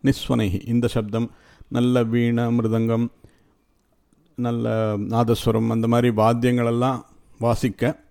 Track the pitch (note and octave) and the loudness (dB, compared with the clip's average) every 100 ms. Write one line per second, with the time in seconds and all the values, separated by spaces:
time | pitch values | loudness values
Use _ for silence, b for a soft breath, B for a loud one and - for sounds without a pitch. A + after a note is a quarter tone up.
0 | - C3 - B2 G#2+ F#2 - A#2+ A#2 B2+ | 0 -2 0 -2 0 -2 -2 0 0 -2
1 | G#2+ A2 A#2 b b b b A#2+ B2 B2 | -2 -4 -4 b b b b -2 2 2
2 | A#2 A#2 A#2+ A#2 A#2 A#2+ A2+ A2+ A2+ A#2 | 2 0 0 0 0 0 0 0 0 0
3 | A#2 _ b b b b _ _ _ _ | -2 _ b b b b _ _ _ _
4 | _ _ _ - A#2+ A#2 A#2 A2 A2 G#2 | _ _ _ -8 -4 -2 -2 -2 -2 -2
5 | G#2 A2+ A#2 A#2 - A2 A2+ A2+ A2+ A#2 | -2 0 2 2 2 0 0 0 2 2
6 | A#2+ G#2+ A2 A#2+ B2 B2 A#2 A#2 B2 B2+ | 2 4 2 2 2 0 0 0 -2 -4
7 | - _ _ - A#2 A#2 B2+ - A#2+ D#3 | -10 _ _ -4 -2 0 -2 -2 -4 -4
8 | _ | _